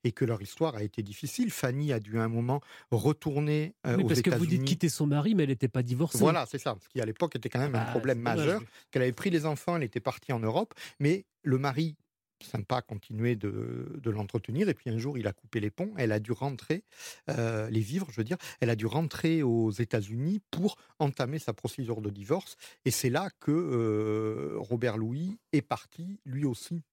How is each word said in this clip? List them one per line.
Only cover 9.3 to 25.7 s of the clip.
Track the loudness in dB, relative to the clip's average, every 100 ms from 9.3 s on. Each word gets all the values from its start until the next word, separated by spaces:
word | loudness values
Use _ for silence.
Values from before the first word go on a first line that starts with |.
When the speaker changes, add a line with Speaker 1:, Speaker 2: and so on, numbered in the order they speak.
| 2
Speaker 1:
enfants, | 2 -2 0 0
elle |
était | 0 -2
partie | -4 -6 -4
en | 0
Europe, | 2 2 0 -8 -18 0
mais | 2 2 -4 _
le | 0 2
mari | 2 0 -2 -4 _ _ _ _
sympa | -8 -8 -2 -2
continuait | -2 -12 -8 -2 0 0
de, | -2 -4 -6 -8 -8 -6
de | -4
l'entretenir, | -2 -4 -4 -4 0 0
et |
puis | 0 -2
un | -2
jour | -2 -2
il | -4
a |
coupé | -6 -6 -2
les | -2
ponts, | -2 -6 0
elle | 0
a | 0
dû | 0
rentrer, | -4 -4 -6 -4 -6 _ -18 -16 -12 -6
euh, | -2 0 -2 0
les | 0
vivres | 0 -4 -4
je | -4
veux |
dire, | -4 -4 -6 -2
elle | 0
a | 2
dû | 2
rentrer | 0 -2 0 2 4
aux | 4 4 2
États-Unis | 0 0 0 -2 -2 -2 -2 _
pour | 0 0 -2 -20 _
entamer | -2 0 -2 -2
sa | -4
procédure | -4 -6 -4 -4 -2
de | -4
divorce, | -6 -2 -2 -2 -20 -20 -4 0
et |
c'est | 2 2
là | 0 -2 _
que, | 0
euh, | 2 2 2 2 2 2 0 0 -2 -4 -6
Robert | -4 -2 0 0
Louis | -2 -2 -4 -6 _
est | 0
parti | 0